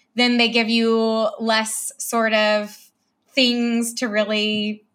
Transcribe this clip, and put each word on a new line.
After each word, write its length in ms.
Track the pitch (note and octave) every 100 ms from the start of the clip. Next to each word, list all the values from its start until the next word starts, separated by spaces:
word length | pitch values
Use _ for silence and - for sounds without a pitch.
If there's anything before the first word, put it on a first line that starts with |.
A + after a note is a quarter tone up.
| _ A3+
then 200 | B3 A#3+
they 140 | A#3
give 200 | A#3 A3
you 600 | A#3 A3+ A3+ A3+ A3 A3 -
less 540 | A3+ A3 A3 - - -
sort 360 | - A#3 A3
of 440 | G#3+ G#3+ G#3+ G#3 - - _ _ _ _
things 600 | - B3 A#3+ A#3+ A#3 A#3
to 140 | A#3 B3
really 760 | G#3 G#3 G#3+ G#3+ G#3+ G#3+ G#3+ _